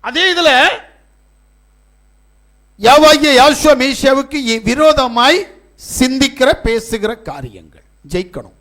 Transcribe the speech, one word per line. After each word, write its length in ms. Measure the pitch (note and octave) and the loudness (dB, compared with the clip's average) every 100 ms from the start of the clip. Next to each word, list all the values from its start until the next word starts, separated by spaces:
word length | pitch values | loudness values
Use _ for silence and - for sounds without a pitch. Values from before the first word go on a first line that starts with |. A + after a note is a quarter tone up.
அதே 200 | B3 C4 F#4 | -8 -4 -2
இதுல 160 | F4 E4 B3+ D#4+ A#4+ - _ _ _ _ _ _ _ _ _ _ _ _ _ _ _ _ _ _ _ | 0 2 2 0 -2 -14 _ _ _ _ _ _ _ _ _ _ _ _ _ _ _ _ _ _ _
யாவாகிய 520 | G#3+ D4 D#4 D4+ D4+ B3+ | 4 6 4 4 2 4
யாஷுவா 340 | C#4 C#4+ D4+ C4+ | 4 4 2 2
மேஷியாவுக்கு 560 | C4 C4 C4+ C4+ C#4 D4+ A#3+ | 0 -2 0 0 -4 -8 -6
இ-, 100 | A3+ G#3+ | -4 -4
விரோதமாய் 720 | B3+ D#4 D4 B3+ A#3 B3+ F4+ F#4 _ _ _ - - | 2 2 2 -2 0 0 0 -4 _ _ _ -14 -4
சிந்திக்கிற 520 | B3+ C4 C4 - B3+ - A3+ | -2 0 -4 0 -2 0 -4
பேசுகிற 460 | A3+ A3+ A3+ G3+ A#3 - | -6 -6 -8 -8 -8 -14
காரியங்கள் 580 | C#3+ B2+ F#2+ D#2 D2 _ _ C#3 | -16 -16 -18 -20 _ _ _ -10
ஜெயிக்கணும். 460 | F3 F#3 C3+ G2+ _ | -10 -8 -14 -18 _